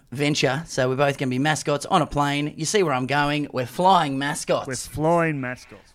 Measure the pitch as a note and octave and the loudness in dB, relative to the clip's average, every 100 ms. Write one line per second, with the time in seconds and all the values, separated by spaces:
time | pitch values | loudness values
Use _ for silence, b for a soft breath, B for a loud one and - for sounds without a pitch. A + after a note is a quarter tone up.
0 | - D3 C#3+ D3+ C#3 C3+ E3 - B2+ C3 | -14 -2 0 2 2 0 -4 -2 0 2
1 | C#3+ C3+ C3+ B2+ D3+ D3+ - C#3+ - F3+ | 0 0 -2 0 0 0 0 -2 0 2
2 | C#3+ C#3+ C#3+ C#3+ D3+ D3+ D#3 G#3+ E3+ B2+ | 2 0 0 0 -4 -4 -2 2 2 0
3 | C3 C#3+ C#3+ D3 C#3+ B2+ B2 - F3+ F#3 | 0 0 2 0 -2 -4 -6 2 4 4
4 | D3+ C3+ C#3+ E3 - C#3+ G#2 B2 - C#3 | 4 -2 -4 -4 -2 -2 -2 -8 -8 -2
5 | D#3 E3+ E3 D3 B2+ B2 - G2+ - | 2 2 2 -2 -6 -10 -14 -20 -20